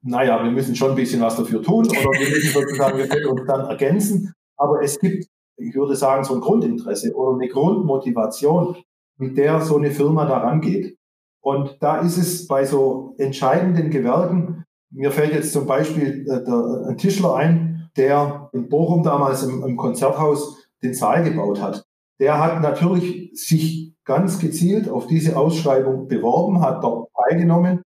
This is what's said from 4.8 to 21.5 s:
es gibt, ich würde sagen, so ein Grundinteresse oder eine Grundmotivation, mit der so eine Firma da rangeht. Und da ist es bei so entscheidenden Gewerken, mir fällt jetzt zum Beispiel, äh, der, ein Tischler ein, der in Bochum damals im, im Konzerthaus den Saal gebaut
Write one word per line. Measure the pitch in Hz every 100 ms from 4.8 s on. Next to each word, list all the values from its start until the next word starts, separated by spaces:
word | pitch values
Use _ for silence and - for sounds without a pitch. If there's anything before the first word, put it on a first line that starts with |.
es | 143 -
gibt, | 180 - - _ _ -
ich | 117
würde | 131 139
sagen, | 135 139 135
so | 135
ein | 123
Grundinteresse | 147 226 233 - - - -
oder | - 131 127
eine | 127
Grundmotivation, | 135 165 196 160 135 127 117 110 - 143 170 - - _ _ _ _
mit | 131 135
der | 147 160
so | 156 147
eine | 143
Firma | 139 143 156 139
da | 117
rangeht. | 117 156 - 190 180 - _ _ _ _
Und | 139 139 139 -
da | 151 156
ist | 175 170
es | 175 - -
bei | 139
so | 135 139 135 - - -
entscheidenden | 135 - 131 160 185 165 151
Gewerken, | 139 117 147 175 180 - - - _ _
mir | 135 139
fällt | 147 151
jetzt | 151 -
zum | 147 131
Beispiel, | 135 156 160 139 - 139
äh, | 127
der, | 123 120 120 123 -
ein | -
Tischler | 190 196 175
ein, | - 156 165 - - - -
der | 135 143 147 - -
in | 123 117
Bochum | 147 165 170
damals | 156 143 139 135
im, | 131 127
im | 131 120
Konzerthaus | 123 - 185 175 151 147 143 - _ _
den | 123
Saal | 117 110 147
gebaut | 165 - 101